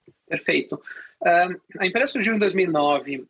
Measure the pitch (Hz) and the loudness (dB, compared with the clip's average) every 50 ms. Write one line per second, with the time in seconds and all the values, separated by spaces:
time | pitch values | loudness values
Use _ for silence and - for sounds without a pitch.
0 | _ - _ _ _ - - - - - 160 139 - - - - - - - - | _ -20 _ _ _ -10 -10 -8 -2 -2 -2 -2 -2 -4 -8 -12 -12 -14 -18 -18
1 | - - _ - - 175 170 175 180 180 175 - _ _ - - 190 185 185 233 | -20 -20 _ -2 2 4 4 4 4 2 -2 -8 _ _ -8 -4 -4 -2 0 0
2 | 269 277 - 254 190 226 220 208 208 190 185 190 185 175 156 151 147 147 147 139 | -2 -2 -2 -2 0 0 0 2 2 0 2 2 0 2 2 2 2 2 2 0
3 | 139 139 143 131 - | 0 -4 -10 -10 -10